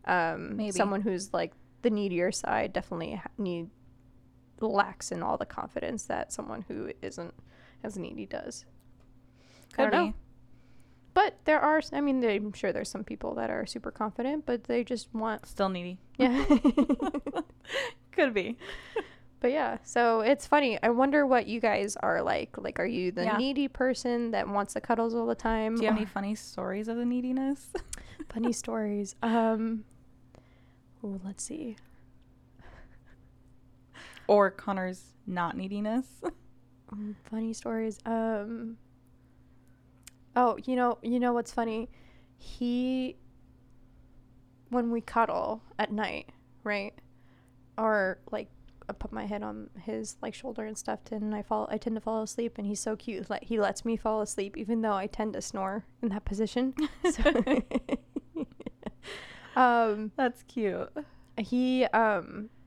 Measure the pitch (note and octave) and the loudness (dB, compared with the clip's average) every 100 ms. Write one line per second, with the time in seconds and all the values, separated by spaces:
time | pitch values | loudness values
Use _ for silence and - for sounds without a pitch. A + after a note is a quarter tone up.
0 | - F3+ E3 D#3+ - G#3 G#3+ F#3 G3+ G3 | 2 2 2 -2 -6 -4 -2 2 2 2
1 | G#3 F#3 G3 E3+ E3+ - - - A#3 G#3+ | 0 -2 -2 -2 -2 -6 -20 -2 0 2
2 | G3 F3 F3+ - - - - F#3 - E3+ | 0 2 0 0 0 0 0 -2 -4 -6
3 | D#3+ F3+ - - G3 F3 E3+ _ - - | -6 -8 -10 -6 -4 -4 -8 _ -20 -20
4 | - - - _ _ - A3 G3+ G3 F#3+ | -20 -20 -20 _ _ -4 0 2 2 -2
5 | - F3+ - - - - - - - A3 | -6 -2 0 0 -2 -6 -6 -4 -4 -6
6 | - - - - - A#3 - - - - | -4 -4 -4 -8 -8 -10 -8 -8 -8 -8
7 | - - E3+ - - - - - G#3+ G3 | -10 -10 -12 -14 -20 -20 -20 -12 -10 -8
8 | E3+ - G3 - - - - - - - | -10 -10 -8 -8 -8 -12 -18 -20 -20 -20
9 | - - - - - - - - G#3+ C4 | -20 -20 -20 -20 -20 -20 -10 2 4 6
10 | G#3+ - - - - - - - - - | 2 -2 -14 -20 -20 -20 -20 -20 -20 -20
11 | - - - - - D4+ D4 D#4 D#4 C#4 | 0 4 4 2 2 4 6 4 2 0
12 | C#4+ C4 A#3 G3+ G#3 G3 G3 - - - | 2 2 2 2 -2 -2 -2 -2 -4 -8
13 | - G#3+ - - - - - A#3 - - | -8 -6 -6 -4 -2 -2 -4 -6 -10 -4
14 | G#3+ - B3 D4+ D4 A#3+ - A#3+ A#3 A#3+ | -4 -2 -2 -2 -2 -4 0 -2 0 -6
15 | - A3+ A3+ G#3+ - - F#3+ F3+ F3 F#3 | -6 -4 -4 -4 -8 -2 0 0 -6 -12
16 | - - C4 B3+ - C4+ C#4+ C4 - C4 | -14 2 4 4 6 6 6 4 2 2
17 | D4 C#4+ - D#4+ - - - C5+ B4+ - | 0 -4 -4 -6 -8 -16 -8 -6 -6 -10
18 | - - C#4+ G#3 F#3+ A#3 - - - A4 | -6 2 2 2 -2 -8 -10 -12 -6 -8
19 | - - - - B3 D4 A#3+ A3+ - A#3+ | -8 -18 -20 -2 0 2 0 -4 -2 4
20 | A#3 A3+ A3 C#4 - D4 C4+ G#3+ A3 A#3 | 6 6 6 4 6 6 6 4 2 4
21 | C4+ D4 C#4 B3 - A3+ A3 G3+ G3+ - | 6 6 6 4 4 0 2 2 0 0
22 | - E3+ - D2 - - - - F#3+ - | 0 2 2 0 -2 -6 -6 -2 -2 0
23 | F3+ G3+ F3+ G#3+ C4 C#4 C#4 - B3+ B3 | -2 0 0 2 2 0 -2 2 0 2
24 | B3 A#3+ A#3 G#3 G3 G3+ G3+ G#3+ - A3+ | 0 0 0 0 0 0 -2 -4 0 2
25 | A3+ A#3 A#3 A#3 A3+ A3+ A3 A3+ A3 G#3+ | 2 0 0 0 0 0 0 2 2 2
26 | G#3+ G3 G3 G#3+ - - F#3+ F#3+ G#3+ A#3 | 0 -2 -4 -6 -8 -6 -4 -4 -4 -2
27 | A#3+ B3 B3 C4 C4+ C#4+ - - - - | 0 0 0 0 0 -2 -6 -10 -8 -14
28 | - - D#4 A3+ A#3+ A3+ - A3+ G#3+ G#3 | -16 -14 -8 -2 0 -2 -4 -2 -2 -2
29 | G3 - A#3 A3+ A3+ A3+ A3+ A3+ - - | -4 -2 2 4 4 2 0 -4 -8 -20
30 | - - - - - - - - _ - | -20 -20 -20 -20 -20 -20 -20 -20 _ -12
31 | G#3 G3 F#3+ G3 - D#4 B3+ G#3+ - - | -8 -8 -8 -10 -10 -8 -8 -10 -18 -20
32 | - - - - - - - - - - | -20 -20 -20 -20 -20 -20 -20 -20 -20 -20
33 | - - - - - - - - _ - | -20 -20 -20 -20 -20 -20 -20 -20 _ -20
34 | - - - G#3 G3 F#3+ - F#3+ F#3 F#3 | -20 -12 6 8 8 4 -4 -2 -4 -6
35 | - - - F3+ E3+ - F#3+ G3+ G#3+ A#3 | -16 -16 -6 -2 -2 -2 -6 -4 0 -2
36 | C4 - E4+ - - - - - - G#3 | -2 -8 -8 -8 -20 -20 -20 -20 -14 -10
37 | G#3 G3+ - A3 A3+ A3 A#3+ A3+ A3 G#3 | -10 -10 -8 -6 -4 -6 -4 -2 -4 -6
38 | A3+ A3+ A3+ A3 G#3 A3+ A3+ A3+ - - | -4 0 0 -2 -4 -8 -10 -12 -20 -20
39 | - - - - - - - - - - | -20 -20 -20 -20 -20 -20 -20 -20 -20 -20
40 | - - - A#3+ B3 - - B3+ B3 - | -20 -20 -4 4 4 2 -2 2 2 0
41 | A#3 B3 B3 A#3+ A#3+ - A3+ A3 A#3 - | 0 2 2 2 0 -2 -2 -2 -6 -14
42 | - - - - - - A#3+ B3 B3+ C4 | -20 -20 -20 -20 -16 -4 -2 0 0 0
43 | B3+ - - - - - - - - - | -4 -8 -20 -20 -20 -20 -20 -20 -20 -20
44 | - - - - - - - B3 A#3 A#3 | -20 -20 -20 -20 -20 -20 -2 0 0 -2
45 | - A#3 - - - A3 - G3 G#3+ G#3+ | 0 2 2 2 -2 -6 -8 -2 -2 0
46 | G#3 - - - - - G#3 G#3 G3+ - | -4 -6 -12 -20 -20 -10 -4 -2 -4 -10
47 | - - - - - - - - A3 G#3+ | -20 -20 -20 -20 -20 -20 -14 -2 2 4
48 | F#3+ F#3 - G#3+ G#3+ - - - - G3+ | 2 -2 -6 -8 -8 -16 -20 -18 -12 -10
49 | - A3 G#3 G#3 G#3+ A3 - G3+ A3 A3 | -8 -6 -6 -4 -6 -8 -12 -12 -6 -6
50 | G#3+ - A3+ - C4 A3+ A3 G#3+ - G#3+ | -6 -8 -10 -8 -10 -8 -8 -8 -6 -8
51 | - A3 G#3+ G#3 G3+ G#3+ G#3 G#3+ - A3 | -6 -6 -4 -4 -2 -2 0 -4 -2 -4
52 | A3 A3 A3 - A#3 - G3+ G3+ - G#3+ | -2 -2 -4 -4 -4 -4 -6 -4 -4 -4
53 | - G3+ - G#3 - A3 G3+ G3 A3+ A3+ | -6 -8 -6 -6 -2 2 2 0 -2 0
54 | A3 A3 G#3 - G3 G#3+ G#3+ A3+ A3 G3 | 0 0 -2 -2 -4 -4 -2 0 2 0
55 | G3+ - G#3+ F#3+ - G3 F#3+ G#3 - - | -2 -2 -4 -4 -6 -4 -4 -4 -8 -4
56 | A#3 G3+ - G3+ A3 B3 C4 C4 D4+ - | -2 -2 -2 0 0 2 0 0 -2 2
57 | F4+ - C#4+ C#4 B3 C#4+ - B3+ - - | 0 4 4 4 4 2 2 -4 -2 -4
58 | - - - E4 - - - - - - | -4 -12 -10 -8 -8 -10 -14 -10 -12 -12
59 | - - - - - - B3+ A#3 A3+ G#3 | -14 -14 -14 -18 -4 4 6 6 4 2
60 | G#3+ - B3+ B3 - - G#3 F3+ - - | -4 0 0 0 -10 -2 0 0 -4 -8
61 | D4 - - - G#3 B3 B3+ B3+ B3+ A3 | -12 -18 -12 -8 0 2 4 4 4 6
62 | A3+ G3+ - - G#3+ - | 4 2 -2 -10 -12 -16